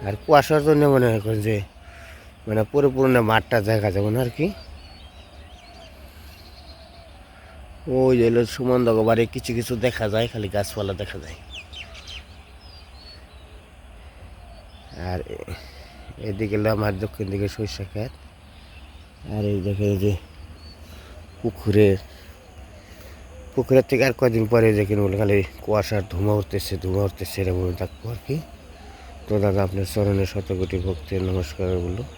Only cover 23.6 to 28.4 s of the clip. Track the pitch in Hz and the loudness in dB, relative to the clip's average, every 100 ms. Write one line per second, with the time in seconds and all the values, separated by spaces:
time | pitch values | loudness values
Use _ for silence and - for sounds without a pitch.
23.6 | 123 131 - 131 135 120 127 113 110 117 | 4 4 6 2 2 2 2 2 4 6
24.6 | 113 104 101 104 101 98 104 101 90 - | 6 4 2 2 2 2 2 2 2 -6
25.6 | - 107 98 107 92 90 101 107 98 98 | 0 0 0 -2 -4 -2 0 0 0 -4
26.6 | - 92 92 95 101 - 92 - 95 90 | -4 -6 -2 -2 -2 -4 -10 -4 -2 0
27.6 | 90 87 92 - 110 117 - 147 | -2 -4 -8 -10 -12 -12 -6 -8